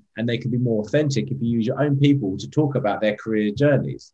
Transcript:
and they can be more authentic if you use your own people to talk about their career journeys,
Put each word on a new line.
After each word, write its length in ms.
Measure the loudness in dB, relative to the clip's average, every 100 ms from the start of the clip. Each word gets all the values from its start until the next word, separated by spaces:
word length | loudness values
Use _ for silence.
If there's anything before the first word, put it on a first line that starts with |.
| _ -6
and 100 | -4
they 120 | -2
can 120 | -2
be 80 | -2
more 240 | 0 0
authentic 480 | 0 0 2 -2 -4
if 60 | -4
you 100 | -2 0
use 80 | 0
your 140 | 0
own 160 | 0 4
people 400 | 4 4 0 -6
to 100 | -4
talk 280 | -2 0 0
about 240 | -2 0
their 140 | -2 -2
career 340 | -2 0 0
journeys, 580 | 2 2 2 -2 -8 -14